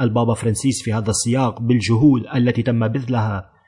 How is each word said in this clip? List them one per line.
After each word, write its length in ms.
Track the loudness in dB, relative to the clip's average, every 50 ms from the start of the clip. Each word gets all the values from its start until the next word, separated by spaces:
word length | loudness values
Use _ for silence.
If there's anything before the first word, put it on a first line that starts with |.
البابا 320 | -2 0 0 0 0 0 0
فرانسيس 500 | 0 0 -2 -2 0 0 -2 -2 -2 -2
في 100 | -4 -4
هذا 160 | -2 -2 -2
السياق 520 | -2 -2 0 0 0 0 0 -2 -2 -2
بالجهود 640 | -2 0 0 2 2 2 2 4 6 6 4 4 0 -2 -2
التي 260 | 0 2 2 0 0
تم 260 | 0 0 0 0 0
بذلها 600 | -2 -2 -4 -4 -4 -2 -2 -2 -2 -4 -6 -8 _ _ _ _